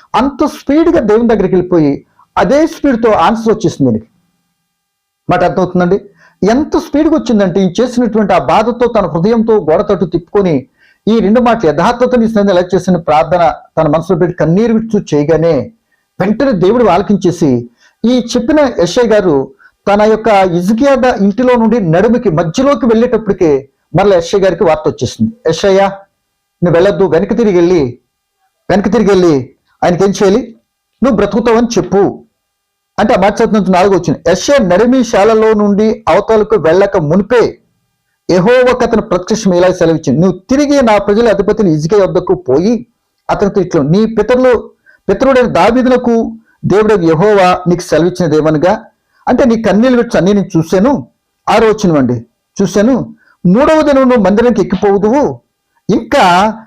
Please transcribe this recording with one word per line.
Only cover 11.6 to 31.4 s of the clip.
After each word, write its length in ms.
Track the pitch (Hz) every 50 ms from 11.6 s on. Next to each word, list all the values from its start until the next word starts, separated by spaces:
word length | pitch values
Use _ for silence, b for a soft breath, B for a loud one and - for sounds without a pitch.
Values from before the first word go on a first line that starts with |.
| - 156
"యథార్థత 460 | 147 - - - - 233 254 - 254
నీ 120 | 240 226
సన్నిధిలో 320 | 214 220 208 202 196 185 175
ఎలా 100 | 180 180 196
చేసిన 220 | 180 170 - 180
ప్రార్థన" 560 | 165 165 - 151 156 165 147 180 175 170 151 - - - _ -
తన 100 | 165 156
మనసులో 320 | 151 147 165 165 - 190 160
పెట్టి 160 | 180 160 -
కన్నీరు 380 | - 156 151 165 196 226 233 226
విడుచు 320 | 220 226 - - 202 - - 156
చేయగానే 580 | 147 147 147 160 160 160 170 160 131 107 - - _ _ _ _ _ _ _ _ -
వెంటనే 320 | 175 196 214 226 277 269
దేవుడు 340 | 247 175 170 185 226 247 240
ఆలకించేసి, 840 | 202 170 185 202 - 208 190 - 180 - - 170 143 123 120 120 - b b b b b b -
ఈ 220 | 226 254 247 240 - -
చెప్పిన 220 | 247 233 262 311 302
యెషయా 440 | 294 254 - - 170 175 - 254 240
గారు 440 | 214 214 208 185 180 147 135 131 - b b b b b b - - 196
తన 80 | 208
యొక్క 280 | 214 220 220 208 220 233
హిజ్కియా 680 | 208 196 190 190 165 175 180 185 226 226 285 277 277
ద-, 260 | 240 240 254 - -
ఇంటిలో 340 | 196 202 196 - 254 254 247
నుండి 360 | 240 226 220 214 240 196 160
నడుముకి 380 | 156 175 196 233 226 240 247 202
మధ్యలోకి 560 | 156 156 180 160 - - 262 285 285 - 277
వెళ్ళేటప్పటికే 840 | 226 226 226 233 247 247 214 226 196 196 - 180 160 143 131 135 _ _ _ _ _ -
మరలా 200 | 160 202 202 196
యెషయా 240 | 170 165 - - 202
గారికి 240 | 185 190 170 165 208
వార్త 180 | 165 156 156 -
వచ్చేసింది, 460 | 156 139 - - - - - 110 113 - _ -
"యెషయా, 400 | 160 160 - - 202 190 190 196 196 196 - - _ _ _ _ _ _ _ _ _ _ - 170
నువ్వు 100 | 175 160
వెళ్ళొద్దు, 340 | 170 180 202 185 160 190
వెనక్కి 280 | 175 147 165 196 196 226
తిరిగి 200 | 208 233 214 180
వెళ్ళి, 440 | 175 170 175 185 170 139 123 120 - _ _ _ _ _ _ _ _ _ _ _ _ _ -
వెనక్కి 200 | 165 202 190 226
తిరిగి 200 | - 240 208 185
వెళ్ళి 460 | 202 185 180 170 156 135 123 - _ _ _ _ _ - -
ఆయనకి 200 | 165 180 156 196
ఏం 60 | 196
చేయాలి, 460 | 190 - 214 190 196 247 262 - - _ _ _ _ _ _ _ _ - 214
నువ్వు 120 | 269 240
బ్రతుకుతావని 520 | 185 202 196 - 233